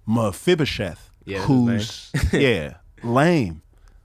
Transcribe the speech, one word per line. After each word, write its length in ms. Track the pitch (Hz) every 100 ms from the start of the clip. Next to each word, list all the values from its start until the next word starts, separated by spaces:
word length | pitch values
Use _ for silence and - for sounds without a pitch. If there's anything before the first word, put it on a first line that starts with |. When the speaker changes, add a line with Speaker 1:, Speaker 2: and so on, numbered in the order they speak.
| -
Speaker 1:
Mephibosheth, 1040 | 117 107 98 - 180 139 - 92 - - _ -
Speaker 2:
Yeah, 140 | 95
that's 80 | 98
his 640 | 131 117 113 113 - -
Speaker 1:
who's, 200 | 143 -
Speaker 2:
name. 80 | 160
<laughs> 0 |
Speaker 1:
yeah, 320 | 135 101 73 - - -
lame, 580 | 117 123 160 170 98 78 - _ - -